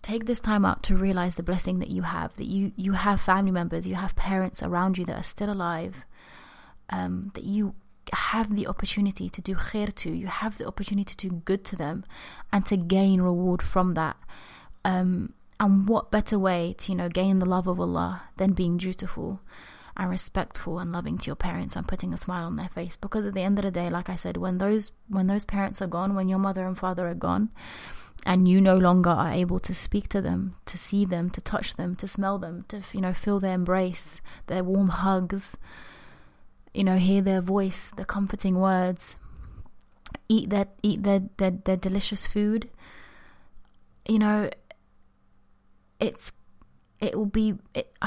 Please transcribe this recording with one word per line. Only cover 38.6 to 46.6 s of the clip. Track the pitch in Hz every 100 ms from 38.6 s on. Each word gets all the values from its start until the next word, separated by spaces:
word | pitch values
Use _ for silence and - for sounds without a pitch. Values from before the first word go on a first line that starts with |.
| 190 185 180 180 - - - - - - - - - _ - - -
eat | 220 -
their, | 202 196 -
eat | 208 208
their, | 202 196 190 -
their, | 190
their | 185 - 185
delicious | 190 190 - 202 -
food, | 208 208 220 - - - - - - - - - - - - - - -
you | 220
know, | 208 214 208 - _ - _ _ - _ _ _ _ _ _ - _ _
it's, | 226 - - - - -